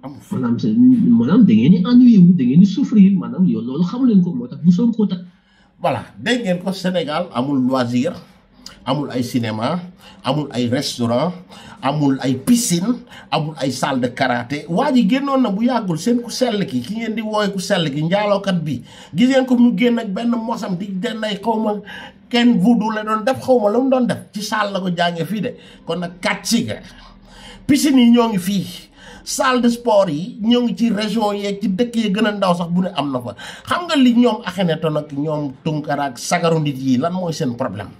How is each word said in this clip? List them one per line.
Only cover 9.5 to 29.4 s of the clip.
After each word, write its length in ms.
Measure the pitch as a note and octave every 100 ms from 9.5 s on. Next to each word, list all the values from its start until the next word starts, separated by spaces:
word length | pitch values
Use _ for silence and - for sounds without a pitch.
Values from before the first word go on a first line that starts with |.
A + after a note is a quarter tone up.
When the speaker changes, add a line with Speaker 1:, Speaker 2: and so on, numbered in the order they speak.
| G#2+ A#2+ F3 - - - -
Speaker 1:
amul 240 | - C#3+ C#3+
ay 160 | A#2 B2
restaurant, 640 | C3+ C#3 - A#2 A#2+ D#3+ F3 - - - -
amul 340 | C3 D3 C#3 C3+
ay 100 | C3
piscine, 600 | C3 - A#3+ - F3 G#3 A#3+ - - -
amul 220 | D#3 D3+ D#3
ay 100 | C#3
salle 300 | - D#3 C3+
de 60 | B2
karaté. 560 | - C3 B2 A#2+ C#3+ -
Waa 200 | E3+ C#4+
ji 160 | B3+ F#3+
génnoon 360 | C4 C#4 C4+
na 80 | A#3+
bu 140 | F#3+ A#3+
yàggul 320 | A#3+ F#3+ D#3
seen 240 | A#3+ A#3+
ku 80 | -
sell 340 | - - G#3
ki, 160 | C#3+ B2+
ki 140 | A#2+
ngeen 200 | A3 A3+ A3
di 40 |
wooye 320 | A3 G#3+ G3+
ku 60 | F#3+
sell 260 | - G3 D#3
ki, 80 | C#3
njaalookat 520 | D#3+ G3 G#3 G3 G3 F3+
bi. 160 | D3+ A#2+ - - -
Gis 140 | D#3 B3+
ngeen 160 | C4+
ko 100 | B3+ B3
mu 180 | A#3+ F#3
génn 220 | A#3+ A#3
ak 100 | G3+
benn 160 | F#3+ A#3+
mosam 480 | A#3+ A3+ A#3 G#3 F3
di 80 | G3+ F#3+
den 220 | A#3 A3+
ay 140 | G#3+ G3
xaw 140 | A3+ A3
ma 140 | A3 G#3 - - - - -
kenn 260 | A#3+ A#3+ G3
voodoo 300 | G3 A#3 A3
la 140 | G#3+
doon 160 | G#3+ A3
def, 140 | G3 F3
xaw 160 | - B3
ma 80 | G#3
lu 140 | A3+
mu 60 | C4+
doon 160 | B3+ A3+
def. 260 | - -
Ci 80 | A3
salle 320 | - G#3+ G#3
la 80 | G3
ko 80 | F#3 E3+
jàngee 300 | F3 E3+ D#3
fii 140 | G#3+
de. 80 | - - - -
Kon 140 | - E3+
nag 120 | F3 -
kàcc 420 | G#3 G3+ - A3+ B2
ga. 100 | G2+ - - - - - - - - -
Piscine 320 | C#4+ C#4 C4
yi 100 | A#3+
ñoo 180 | A#3+ A3+
ngi 80 | G3+
fii. 280 | F3 G3+ - - - _ - -
Salle 380 | - -